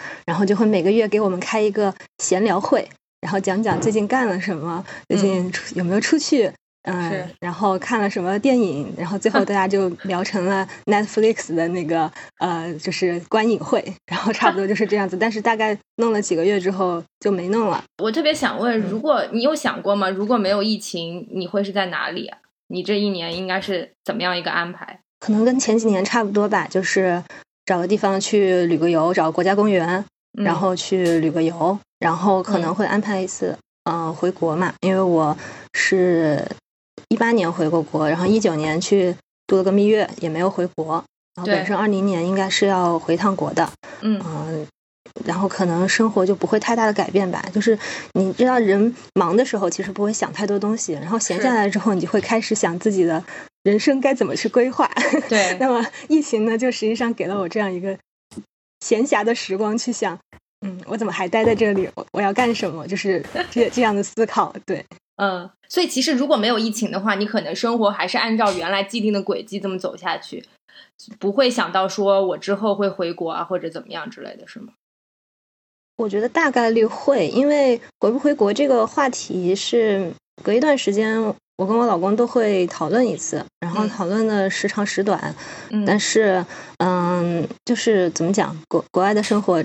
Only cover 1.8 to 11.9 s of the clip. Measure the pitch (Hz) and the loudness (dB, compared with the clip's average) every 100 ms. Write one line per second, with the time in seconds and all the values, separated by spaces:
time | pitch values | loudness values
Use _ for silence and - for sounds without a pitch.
1.8 | 202 - - - - 185 214 185 - 254 | -2 -2 -16 -8 0 2 2 2 2 0
2.8 | - - _ - 151 190 196 190 214 165 | 0 -14 _ -10 -4 -2 0 0 0 0
3.8 | 220 214 208 262 226 185 196 160 165 170 | 0 0 0 0 0 -2 -4 -4 -4 -6
4.8 | - - - 175 190 185 180 - - 180 | -8 -14 -2 2 2 2 -2 -6 -8 -4
5.8 | 175 202 - 311 - 285 208 - _ _ | 0 0 2 0 2 2 2 -2 _ _
6.8 | - 180 170 190 175 - 175 170 202 190 | -8 -4 -4 -6 -8 -10 -8 -2 0 0
7.8 | - 233 202 196 180 202 269 247 190 143 | -2 -2 0 -2 -2 0 2 4 2 -2
8.8 | 139 - 170 196 220 - 196 202 190 196 | -6 -8 -6 -2 0 2 2 0 2 2
9.8 | 190 170 190 180 196 196 180 190 190 - | 0 -4 -4 -4 -2 -2 0 -2 -4 -6
10.8 | - 208 214 214 220 214 - 165 170 180 | 0 0 0 2 2 0 -4 -2 -2 -2
11.8 | 156 | -2